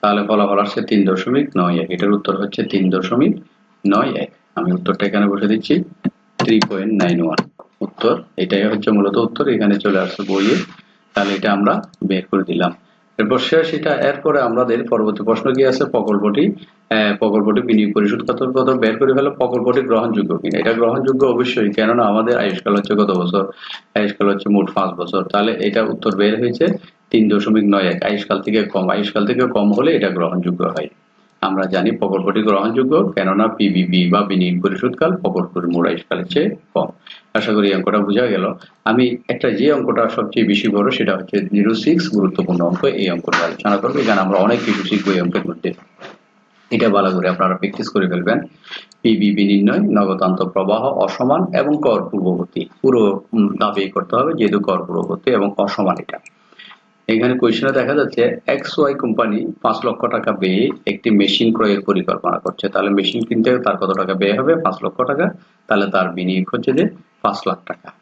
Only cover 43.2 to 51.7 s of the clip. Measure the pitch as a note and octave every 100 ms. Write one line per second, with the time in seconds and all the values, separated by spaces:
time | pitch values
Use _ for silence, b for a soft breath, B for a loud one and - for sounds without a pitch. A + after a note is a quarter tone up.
43.2 | - E2 E2+ - G#2 G2+ A#2 C#3+ A2+ G2+
44.2 | F#2 G2 G2+ A#2 - F#2+ F#2 G2+ F#2+ F#2
45.2 | F2 F2+ F2 F2 F2+ - - _ - -
46.2 | _ _ _ _ _ A2+ A2+ G2+ F#2+ F#2
47.2 | F2+ F2+ F#2+ F#2 G2 - A2 G#2 F#2 F2
48.2 | F2 A#2 - B B B B _ A#2 G#2+
49.2 | G#2 G2+ G2+ G2+ G2+ F3+ G#3 G#2 G2 F#2+
50.2 | F#2+ F#2 F#2 F#2+ F#2+ G#2+ C3 - G2 -
51.2 | B2+ D#3 F#3 - C#3